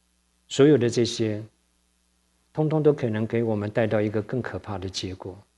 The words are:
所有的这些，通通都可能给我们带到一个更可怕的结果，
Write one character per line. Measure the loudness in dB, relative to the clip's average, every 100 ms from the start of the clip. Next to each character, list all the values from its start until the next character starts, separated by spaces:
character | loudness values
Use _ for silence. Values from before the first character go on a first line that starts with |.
| _ _ _ _ -4
所 | 4 6
有 | 6
的 | 4
这 | 0
些， | 0 0 -4 -4 -10 _ _ _ _ _ _ _ _ _ _
通 | -4 0
通 | 2
都 | 4
可 | 4 0
能 | -2 -2
给 | 0
我 | 0 -2
们 | -2
带 | 0 0
到 | 0
一 | 0
个 | -2
更 | -4 -6
可 | -6 -10
怕 | -10 -10
的 | -8
结 | -8 -10 -10
果， | -14 -16 _